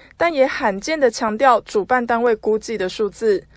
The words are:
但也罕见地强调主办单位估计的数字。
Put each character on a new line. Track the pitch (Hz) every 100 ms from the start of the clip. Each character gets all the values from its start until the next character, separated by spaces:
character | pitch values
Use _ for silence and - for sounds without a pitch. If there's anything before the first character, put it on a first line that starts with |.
| - -
但 | 339
也 | 302 269
罕 | - 233 196
见 | - 311
地 | 254
强 | - 226 214
调 | 269 226
主 | - 214
办 | 185 254 240
单 | 233
位 | 240 220
估 | 220 214
计 | 214 214
的 | 185
数 | - 208
字。 | 180 226 190 -